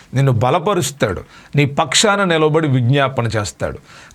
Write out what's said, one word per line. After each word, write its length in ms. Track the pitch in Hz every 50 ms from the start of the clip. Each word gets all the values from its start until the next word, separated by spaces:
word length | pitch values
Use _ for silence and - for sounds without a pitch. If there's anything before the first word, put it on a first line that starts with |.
| - - -
నిన్ను 180 | 131 139 135
బలపరుస్తాడు, 920 | 123 104 123 127 147 180 156 208 202 185 - - - - 131 107 90 - - - - - - - -
నీ 80 | 143 147
పక్షాన 600 | 139 143 - 160 160 - - - 208 202 202 196
నిలబడి 440 | 180 165 156 156 151 151 165 156 147
విజ్ఞాపన 580 | 127 131 120 117 139 143 139 127 135 - 117
చేస్తాడు. 520 | 110 110 107 104 - - - 95 76 - - - - - - - -